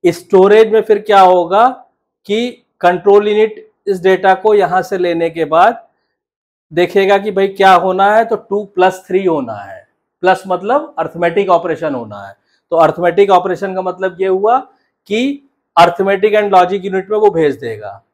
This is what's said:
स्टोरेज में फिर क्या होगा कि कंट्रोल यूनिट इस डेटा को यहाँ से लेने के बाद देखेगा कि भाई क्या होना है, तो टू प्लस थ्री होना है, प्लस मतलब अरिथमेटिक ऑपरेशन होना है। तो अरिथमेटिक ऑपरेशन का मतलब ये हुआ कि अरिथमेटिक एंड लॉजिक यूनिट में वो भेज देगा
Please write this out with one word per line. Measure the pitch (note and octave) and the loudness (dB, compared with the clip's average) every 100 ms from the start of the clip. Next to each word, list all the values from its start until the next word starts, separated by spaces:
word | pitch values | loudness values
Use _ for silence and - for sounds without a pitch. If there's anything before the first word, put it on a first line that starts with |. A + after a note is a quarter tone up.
स्टोरेज | F3 D#3+ - G3 G3 G#3+ A3 | -2 -4 0 2 4 4 4
में | A3 | 2
फिर | G#3+ G3+ | 0 -2
क्या | G#3+ G3 | 2 4
होगा | F#3 F3+ E3+ G3 B3 C4 _ _ _ _ - | 6 4 2 2 2 -2 _ _ _ _ -6
कि | G#3+ A#3+ - _ _ | -4 -4 -10 _ _
कंट्रोल | F3 F3+ G3+ G3+ G#3 | -2 0 2 2 2
यूनिट | G#3 A3 G#3+ - _ - | 0 -2 -4 -20 _ -8
इस | F#3 | -2
डेटा | F#3 F#3 G3 F#3+ | 0 2 2 0
को | G#3+ | 2
यहाँ | G#3 F3 F3+ | 2 2 -2
से | F3+ G3 | -4 -4
लेने | F3+ E3 E3 | -4 -2 -4
के | D#3+ D3+ | -4 -2
बाद | D#3+ G3+ A#3 _ _ _ _ _ _ _ _ _ | 2 2 0 _ _ _ _ _ _ _ _ _
देखेगा | D#3+ F3 G3+ G3 G3 | -2 0 0 2 0
कि | G#3 | 0
भाई | G3 G3 | -4 -4
क्या | G3 F#3+ F3+ | 2 4 4
होना | F#3 F#3 G3+ G#3+ | 2 0 2 2
है, | A3+ | 0
तो | A3 | -6
टू | _ G3+ G3+ | _ -8 -6
प्लस | F3+ F#3+ F#3 - | -2 -2 -2 -6
थ्री | F#3 F#3+ | -4 -2
होना | D#3 A#2+ G#2 | -4 -6 -12
है, | G2 F#2+ _ _ _ _ | -16 -20 _ _ _ _
प्लस | F#3 F#3 F#3+ | -2 -2 -2
मतलब | F3 G3+ C#4 D#4 - | -6 -2 -4 -4 -8
अरिथमेटिक | D#3+ E3+ F3 G3+ F#3 | -8 -4 -2 -2 0
ऑपरेशन | E3+ F3 D3+ D#3+ C3 | 0 -2 -6 -6 -8
होना | A2 G2+ G2 | -12 -16 -18
है। | - _ _ _ | -20 _ _ _
तो | E3 | 0
अरिथमेटिक | D#3 E3+ F3 E3 G3+ | 0 0 -2 0 2
ऑपरेशन | F#3 F#3 E3+ G3 F#3+ | 2 0 -6 -6 -6
का | |
मतलब | F#3 F3+ F#3+ E3+ | -8 -6 -8 -4
ये | F#3+ | -4
हुआ | F#3+ G#3 B3+ C4 _ _ _ _ | 0 0 -2 -4 _ _ _ _
कि | G#3+ C4+ C#4+ _ _ _ - | -4 -4 -8 _ _ _ 2
अरिथमेटिक | E3+ E3+ G3 G3 G#3+ | 2 2 -2 0 2
एंड | G#3 G3+ | 2 4
लॉजिक | F#3 F3+ G3 F#3+ | 2 2 -2 -4
यूनिट | F#3+ F#3+ | -6 -4
में | G#3+ | 0
वो | G#3 | 0
भेज | E3 D3+ C3+ | 2 -2 -2
देगा | A#2 G#2+ G#2 G2 _ | -10 -12 -14 -18 _